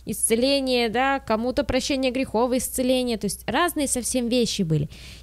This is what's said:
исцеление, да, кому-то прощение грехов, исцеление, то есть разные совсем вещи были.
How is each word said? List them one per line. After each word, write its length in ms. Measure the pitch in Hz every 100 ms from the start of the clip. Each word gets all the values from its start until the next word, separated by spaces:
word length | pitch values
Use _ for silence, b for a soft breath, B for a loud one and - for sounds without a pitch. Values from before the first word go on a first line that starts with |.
исцеление, 840 | - - - 226 269 277 262 247 233
да, 300 | 226 269 269
кому-то 440 | - 220 247 254
прощение 480 | - 254 - 269 262
грехов, 400 | 254 262 214 247
исцеление, 640 | 247 - - 254 254 247 220
то 100 | 202
есть 180 | - -
разные 400 | 262 349 302 269
совсем 400 | 254 220 254 240
вещи 340 | 247 226 -
были. 260 | 170 156 151 B B B